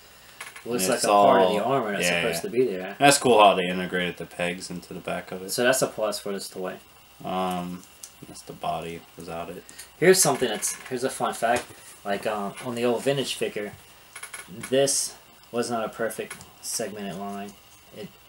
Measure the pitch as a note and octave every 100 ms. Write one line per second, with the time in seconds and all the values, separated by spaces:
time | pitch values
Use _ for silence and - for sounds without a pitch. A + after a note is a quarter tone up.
0 | - - - - - - A2+ B2 A#2+ A#2
1 | A2 G2+ G2+ F#2+ F#2 F2+ A#2 C3+ G#2+ G2
2 | F2 F2 E2+ - G2+ A#2 B2+ F#2 F#2 -
3 | C#3 C#3 C3 G#2+ G#2 F#2 F2+ F2+ F2+ F2+
4 | F2+ E2+ E2+ - F2 F2+ - F2 - F2+
5 | F2+ F2 - F#2 F#2+ - B2 C3 C#3 -
6 | G#2+ G2+ G#2 G2 - F#2+ F#2 - - -
7 | - - F#2 F#2 F#2 F2+ F2+ F2+ - -
8 | - - - - - E2 E2 E2 E2 E2+
9 | - - E2+ E2 E2+ F2 - - - -
10 | F3 F#3 D3+ B2+ B2 G#2 - - - B2+
11 | B2+ - A#2 G#2+ A#2 A#2+ - - - -
12 | G2+ G2+ A2+ G#2 G2+ - B2+ A#2 A#2+ A2+
13 | A2 C#3 A#2+ - G#2+ G#2+ G#2 - - -
14 | - - - - - A#2 A2+ C3 C#3 -
15 | - - - - - A#2 A2+ A#2+ G#2+ -
16 | A2+ - G#2+ - - - - - G#2+ G#2
17 | G2 F2+ G2+ G2+ G2+ - - - - -
18 | G2+ -